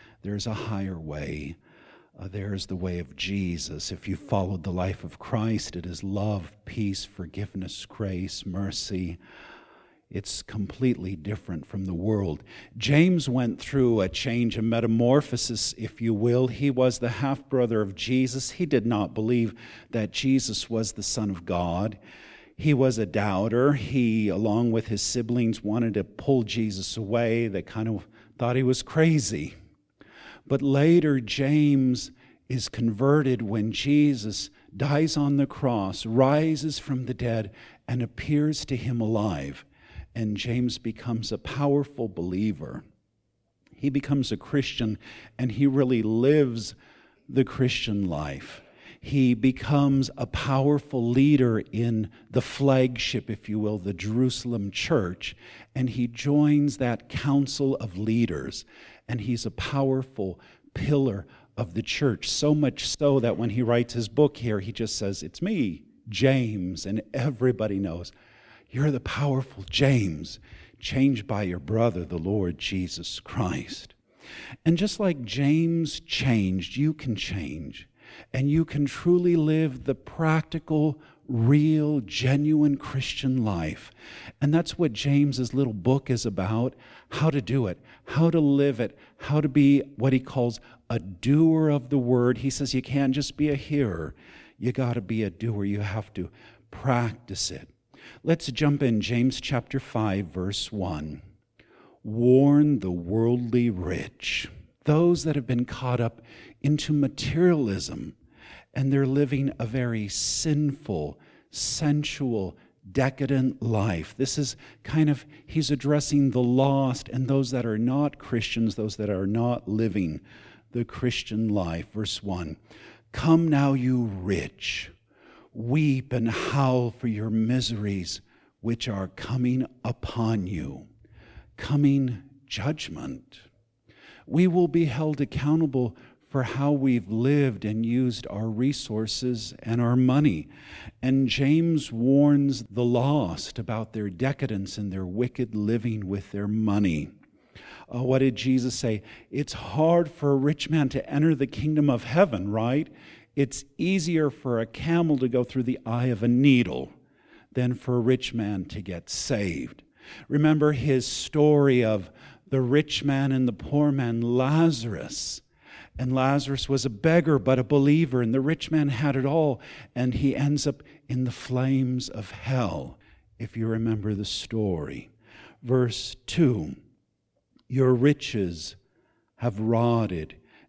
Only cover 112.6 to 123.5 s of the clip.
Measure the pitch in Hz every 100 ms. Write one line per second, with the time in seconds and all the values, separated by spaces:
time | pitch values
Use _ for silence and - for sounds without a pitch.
112.6 | _ _ 95 139 135 135 135 135 127 -
113.6 | 117 107 98 85 73 - 131 - 131 -
114.6 | - - - 156 151 139 - - - 160
115.6 | 143 139 139 147 - 147 135 127 123 127
116.6 | 139 139 131 127 - 131 131 139 123 127
117.6 | 117 107 120 139 147 - - 117 - 113
118.6 | 113 113 107 98 104 95 98 113 120 120
119.6 | - 107 113 98 82 73 - - - -
120.6 | _ 120 113 - 123 - - 110 110 101
121.6 | 85 82 - 107 101 - 98 90 78 78
122.6 | _ - - - _ - 165 165 165